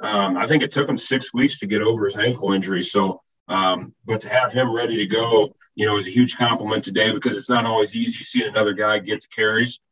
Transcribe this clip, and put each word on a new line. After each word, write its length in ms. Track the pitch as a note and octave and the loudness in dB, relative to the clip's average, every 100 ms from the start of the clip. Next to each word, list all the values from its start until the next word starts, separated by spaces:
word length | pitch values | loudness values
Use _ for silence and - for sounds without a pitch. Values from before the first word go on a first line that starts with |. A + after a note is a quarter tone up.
Um, 360 | - - G2 C#3 | -4 0 0 0
I 100 | B2 | 2
think 160 | D3+ | 2
it 80 | - | 2
took 160 | - - | 0 0
him 120 | B2 | -2
six 340 | - C3+ - | -2 -2 -2
weeks 280 | A#2+ C3+ - | 0 0 0
to 60 | G2 | -2
get 140 | G#2+ | 0
over 240 | A2 A2+ | 2 2
his 120 | G2+ G2+ | -2 0
ankle 360 | A#2 B2 G2 | -2 0 0
injury. 300 | G2 F#2 F2+ | 0 0 -2
So, 400 | F2 G2+ F#2+ F2+ _ _ - | 0 0 0 -2 _ _ -6
um, 460 | F#2+ F#2 F#2 F#2+ - | -2 0 -2 -6 -14
but 160 | - A2 | -6 -6
to 60 | - | -2
have 240 | G#2+ G#2+ | 0 0
him 220 | B2 B2 | 0 0
ready 220 | A2+ A#2+ A2 | 0 -2 -2
to 100 | G2 | 0
go, 480 | A2 A2+ A2 G#2+ - _ - | 0 4 4 4 -2 _ -2
you 100 | G#2+ | 0
know, 100 | G#2 | 0
is 120 | F#2 | 0
a 20 | |
huge 260 | G#2 B2 - | 2 2 2
compliment 480 | A#2 - G#2 A2 | 0 0 -2 -4
to 80 | G2 | -2
David 300 | F#2+ A2 G2+ | 0 0 0
'cause 140 | B2 G2+ | -2 -4
it's 120 | - | 0
not 160 | B2 | 0
always 300 | A#2 A2 - | 2 0 0
easy 240 | A3+ A#3 - | 0 -4 -4
seeing 300 | - B2 - | -4 -2 0
another 260 | G#2+ G#2 | 0 0
guy 240 | G2+ G#2+ G#2 | 2 0 0
get 240 | F#2+ G#2+ | -2 -6
the 60 | - | -6
carries. 520 | - G#2+ A2 B2 - _ | -2 0 2 0 -4 _